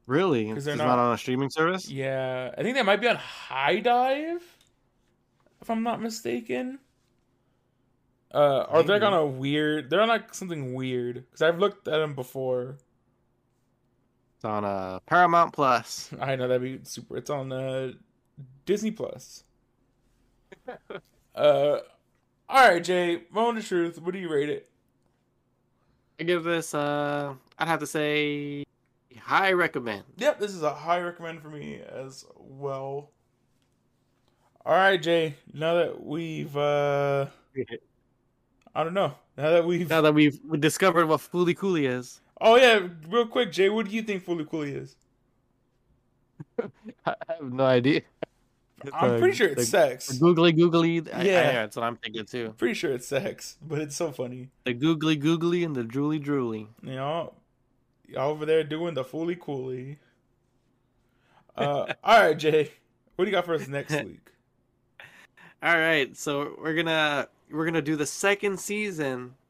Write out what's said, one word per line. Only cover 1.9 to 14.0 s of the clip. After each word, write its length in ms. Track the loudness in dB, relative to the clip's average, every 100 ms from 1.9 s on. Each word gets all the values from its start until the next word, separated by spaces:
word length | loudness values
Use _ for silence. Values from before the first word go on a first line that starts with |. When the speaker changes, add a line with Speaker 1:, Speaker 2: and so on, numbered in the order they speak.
Speaker 2:
Yeah, 600 | -6 -4 -4 -4 -6 -8
I 80 | -6
think 140 | -4 0
they 60 |
might 180 | 2 2
be 80 | 2
on 80 | -2
High 640 | -6 -16 -10 -2 0 2
Dive, 640 | 2 2 2 0 -4 -8 -10 _ _ _ _ _ _ _ _ _ _ _
if 80 | -6
I'm 120 | -4
not 200 | -4 -4
mistaken. 760 | -6 -8 -6 -6 -4 -6 -6 -12 _ _ _ _ _ _ _ _ _ _ _ _ _ _ _
Uh, 340 | 2 4 2 2
or 140 | 2
they're 140 | 4 4
Speaker 1:
Maybe. 80 | 4
Speaker 2:
on 80 |
a 100 | 2
weird, 680 | 0 -2 -2 0 0 -2 -2
they're 100 | 0
on, 80 | 2
like, 260 | 0 -4
something 400 | -12 -10 -8 -6
weird, 500 | -6 -4 -4 -4 -8 -10
'cause 100 | 0
I've 200 | 2 4
looked 260 | 0 -2 -4
at 140 | -2
'em 160 | -2 -6
before. 640 | -10 -6 -4 -4 -4 -12 _ _ _ _ _ _ _ _ _ _ _ _